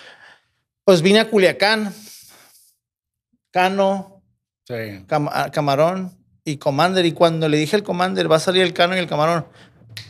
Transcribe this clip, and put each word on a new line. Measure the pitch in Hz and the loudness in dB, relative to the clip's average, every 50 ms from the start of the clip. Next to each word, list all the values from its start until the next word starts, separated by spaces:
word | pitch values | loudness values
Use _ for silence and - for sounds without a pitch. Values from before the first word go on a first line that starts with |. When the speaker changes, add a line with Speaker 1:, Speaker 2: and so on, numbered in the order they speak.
| - - - - - - - _ _ _ _ _ _ _ _ _ _ | -20 -20 -20 -20 -20 -20 -20 _ _ _ _ _ _ _ _ _ _
Speaker 1:
Pues | - 190 170 | 2 4 4
vine | 151 190 196 220 | 4 4 4 4
a | 226 220 | 2 2
Culiacán, | 226 208 185 165 147 - 196 202 220 220 214 202 180 - - - - - - - - - _ _ _ _ _ _ _ _ _ _ _ _ _ _ _ _ _ _ _ _ _ _ | 2 2 2 2 2 2 0 0 0 0 -2 -6 -10 -12 -18 -20 -20 -20 -20 -20 -20 -20 _ _ _ _ _ _ _ _ _ _ _ _ _ _ _ _ _ _ _ _ _ _
Cano, | - 180 180 190 196 196 196 196 196 196 190 - - _ _ _ _ _ _ _ _ _ _ - | -2 0 0 0 0 0 0 0 0 -2 -6 -12 -18 _ _ _ _ _ _ _ _ _ _ -12
Speaker 2:
Sí. | 120 117 113 110 101 95 92 - | -12 -10 -10 -12 -14 -16 -8 -4
Speaker 1:
Cam-, | 156 151 147 147 | -4 -2 -2 -2
a-, | - 139 143 143 | -2 -4 -4 -4
Camarón | - 160 147 143 139 135 156 170 185 190 190 180 - _ _ _ _ _ _ | -4 -2 -2 0 2 2 2 0 0 -4 -8 -10 -14 _ _ _ _ _ _
y | 156 147 139 | -10 -10 -6
Commander. | - 151 135 139 160 180 190 185 175 | -4 -4 0 2 2 2 2 0 0
Y | 170 156 | 0 2
cuando | - 175 165 165 160 160 156 | 2 2 2 2 0 0 0
le | 151 151 | 0 0
dije | 156 151 214 | 0 0 -2
al | 208 208 | -2 -2
Commander, | - 185 175 180 185 190 190 175 160 | -4 -4 -4 -2 -2 -2 -2 0 2
"Va | 156 160 | 2 2
a | |
salir | 156 - 180 185 185 | 2 0 0 0 0
el | 180 175 | 0 0
Cano | - 175 175 185 | 0 0 0 0
y | 185 | -2
el | 175 165 | -4 -4
Camarón", | 165 147 151 160 170 170 151 - - - - _ _ _ _ _ - - - - | -2 -2 0 0 0 -2 -4 -8 -14 -20 -20 _ _ _ _ _ -20 -20 -20 -16